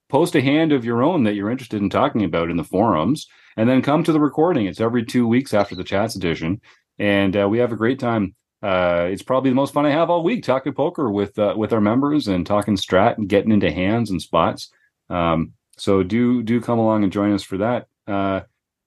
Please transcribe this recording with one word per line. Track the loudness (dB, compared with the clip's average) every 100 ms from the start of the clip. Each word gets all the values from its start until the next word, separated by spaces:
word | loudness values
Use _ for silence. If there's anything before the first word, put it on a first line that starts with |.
| _
post | 0 2 2
a |
hand | 2 2 2
of | 0
your | 0 0
own | 2 2
that | 0 0
you're | -2
interested | -4 -6 -2
in | 0
talking | 2 0 0 -2
about | 0 -2
in | -4
the |
forums, | -2 0 2 2 0 -2 -6 _ -14 -2
and | 2
then | 2
come | 2 0
to | 2
the | 2
recording. | 0 2 0 2 -2
It's | -2
every | -2 0 -2
two | 0 2
weeks | 0 0
after | 0 0 -4
the | -4
chats | -2 -2 -2
edition, | -4 -2 -4 -6 -8 _ _ -4
and, | 0 2 2 2
uh, | 2
we | 2
have | 0
a | 0
great | -2 -2
time. | -2 -2 -2 -6 _ _
Uh, | -2 2 2 2 0
it's | -4
probably | -2 0 2
the | 0
most | 0
fun | 0 0
I |
have | 2 0
all | 0
week | 0 -2
talking | -2 -2 -2
poker | -4 -4 -2 -2
with, | -2 -2 0
uh, | -2 0
with | -2
our | 2
members | 2 2 0 0 0
and | -2 0
talking | -2 0 -2
strat | 2 4 4 0
and | 0
getting | 0 2
into | 2 2
hands | 0 0 0 -2
and | -4
spots. | -2 0 0 -2 -12 _ _ _ _
Um, | -2 0 0 -2 -10 _ _
so | 0 2
do, | 2 0 2 0
do | 0 -2
come | 0 0
along | 2 2
and | 0
join | 0 0
us | -2
for | -4 -4
that. | -2 -4 -8 _ -8
Uh, | -4 -2 -4 -8 _ _ _